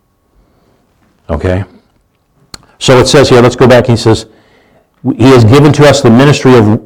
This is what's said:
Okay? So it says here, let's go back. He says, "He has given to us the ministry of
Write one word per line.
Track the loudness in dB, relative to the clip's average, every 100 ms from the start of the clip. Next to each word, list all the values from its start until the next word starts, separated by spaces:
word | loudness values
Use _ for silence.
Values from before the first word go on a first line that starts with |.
| _ _ _ _ _ _ _ _ _ _ _ _ -12
Okay? | -8 -6 -6 -8 _ _ _ _ _ _ _ _ -20 _ -8
So | -2 0
it | 2
says | 0 2
here, | 2
let's | 0 0
go | 0
back. | 0 0
He | -2
says, | -2 -4 -6 _ _ _ _ _ _ _
"He | -10 -2 0
has | 2
given | 2 2 2
to | 2 0
us | 0
the | 0
ministry | 2 0 0 0 2
of | 0 -4